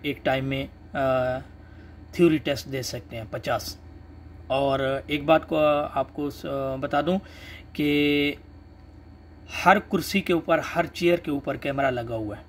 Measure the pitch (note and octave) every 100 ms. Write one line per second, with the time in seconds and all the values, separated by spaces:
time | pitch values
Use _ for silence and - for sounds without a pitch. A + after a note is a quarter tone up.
0 | D3 C3+ D3 C3+ C3+ C3+ C3+ - - -
1 | C3+ C3 B2+ C3 - - - - - -
2 | - - E3+ D#3 D3 C3+ - C3+ A#2+ B2
3 | - A#2 G#2+ B2+ C#3 A#2 - - - -
4 | - - - - - C3+ C#3 C3+ C3+ C3+
5 | - D3 C#3+ D#3+ - D#3 D3+ D3 D3 C#3
6 | C3+ - C#3+ - - C#3 C3+ C3 C#3 C#3+
7 | D3 F#3+ - - - - - - D3 D3
8 | D3 D3 C#3+ C#3 - - - - - -
9 | - - - - - - F3 G3+ - F3+
10 | - G3 F3+ E3+ D#3+ D#3+ C3+ E3+ D#3+ -
11 | E3+ E3+ D#3+ C#3+ C#3+ C3 C#3+ C#3 C#3 B2
12 | A#2 A2+ G#2 G2+